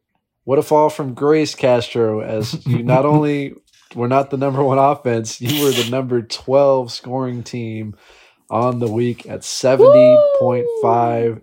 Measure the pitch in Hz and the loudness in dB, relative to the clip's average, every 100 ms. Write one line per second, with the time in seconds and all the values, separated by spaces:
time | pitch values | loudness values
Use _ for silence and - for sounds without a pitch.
0 | _ _ _ _ - 139 143 151 151 151 | _ _ _ _ -4 -2 2 2 2 0
1 | 135 117 143 156 - - 131 120 - 123 | -8 -4 0 0 0 -2 0 0 0 -2
2 | 110 107 - 110 110 160 139 117 120 127 | -2 -2 -6 -6 -6 -6 -4 -2 0 2
3 | 143 151 147 143 139 - _ _ _ - | 2 2 0 -2 -6 -12 _ _ _ -6
4 | 120 135 139 135 139 135 139 135 135 143 | 0 0 0 -2 -2 0 0 2 2 2
5 | 123 113 110 - 123 147 143 123 113 131 | -2 -4 -4 -8 -4 0 0 0 -2 -4
6 | 127 123 110 - - 135 139 131 120 - | -2 -4 -4 -10 0 2 4 2 -2 -10
7 | 123 131 127 123 120 123 113 110 110 104 | -10 -8 -6 -8 -10 -10 -10 -10 -12 -14
8 | _ _ _ _ - 110 123 120 120 110 | _ _ _ _ -8 -2 -2 -2 -4 -2
9 | 120 117 - 104 - - 131 131 494 587 | -4 -4 -10 -14 -10 -2 2 6 8 8
10 | 622 622 587 554 523 494 480 453 427 117 | 8 6 4 2 0 -2 -4 -2 0 0
11 | 117 117 117 113 | 0 0 -2 -4